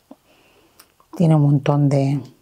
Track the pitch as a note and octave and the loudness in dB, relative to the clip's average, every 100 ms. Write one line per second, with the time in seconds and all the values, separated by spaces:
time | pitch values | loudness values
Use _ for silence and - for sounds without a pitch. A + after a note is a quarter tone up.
0 | _ _ _ _ _ _ _ _ _ _ | _ _ _ _ _ _ _ _ _ _
1 | _ - E3 D#3 C#3+ C#3+ D3 C#3+ C#3+ C#3 | _ -2 0 2 2 0 0 0 0 0
2 | C#3 C#3+ A#2+ _ | -2 -4 -10 _